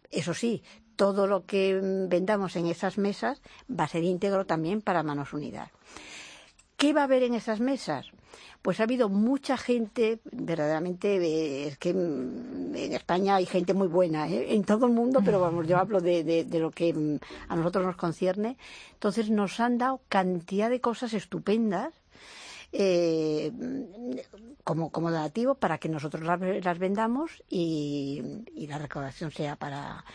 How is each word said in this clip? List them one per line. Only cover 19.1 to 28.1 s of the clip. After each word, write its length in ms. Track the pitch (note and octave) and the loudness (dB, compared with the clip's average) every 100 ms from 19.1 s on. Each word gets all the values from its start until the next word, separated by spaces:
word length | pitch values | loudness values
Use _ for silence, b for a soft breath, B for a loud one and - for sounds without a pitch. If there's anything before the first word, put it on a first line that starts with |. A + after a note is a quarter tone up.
| G3+ A3 | 0 2
nos 300 | G#3+ G3 - | 2 2 0
han 180 | A#3 A#3+ | 0 2
dado 240 | B3+ C4 _ | 0 -2 _
cantidad 580 | G3+ F#3 F3+ E3 G3 A3 | 2 2 0 -2 0 0
de 120 | B3 | 0
cosas 320 | B3 A3 A#3+ | 0 -2 -4
estupendas, 800 | A3 - F3 E3+ A3 A3 F3+ C#4 - _ B B B B B B | -4 -6 -4 0 2 2 0 -4 -10 _ B B B B B B
eh, 800 | C#4 G3 F3 E3+ D#3+ D#3 D3+ D#3 - D#3+ - - G3+ A#3+ B3+ - G3+ A3+ G3+ | 0 4 4 4 2 2 0 -2 -4 -6 -6 -8 -10 -8 -8 -10 -18 -20 -10
como, 280 | - D#3 D#3+ | -4 -2 -2
como 180 | - E3 | -2 -2
donativo 460 | E3 D3+ A3+ B3 C#4 | 0 -2 0 0 2
para 220 | G3+ D#3 | 0 -2
que 100 | E3 | -2
nosotros 340 | D#3+ D3 D#3 | -4 -4 -4
las, 160 | D#3+ F3 F#3 G3+ | -2 0 0 -2
las 140 | F3+ E3+ | -2 -2
vendamos 640 | F#3 G3+ A3+ B3 D#4+ - - | 0 0 0 0 -4 -8 -6
y, 760 | F#3 E3+ D#3 D3 C#3+ C#3 | -2 0 0 -2 -2 -4